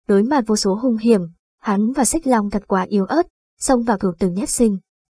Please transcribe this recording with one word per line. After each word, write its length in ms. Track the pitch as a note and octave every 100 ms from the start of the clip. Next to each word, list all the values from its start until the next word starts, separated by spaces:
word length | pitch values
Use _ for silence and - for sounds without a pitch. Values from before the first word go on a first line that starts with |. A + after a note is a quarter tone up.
| -
đối 140 | G3+
mặt 220 | A3 D4 A3
vô 100 | G#3+
số 180 | G3+
hung 220 | G3 B3+ A3
hiểm, 240 | A3+ G#3+ E3 E3+ _ _
hắn 320 | - G3+ A3
và 120 | C#4
Xích 220 | A3+ E4 C#4
Long 240 | A#3 G3+
thật 120 | G3+ -
quá 200 | - -
yếu 160 | G3+
ớt, 180 | F#3+ D4+ - _ _ -
xông 220 | - B3
vào 160 | A#3 G3
cửu 140 | F#3+ E3+
tử 100 | F#3+
nhất 220 | F3+ C#4
sinh. 280 | - A3+ F#3+ _ _ _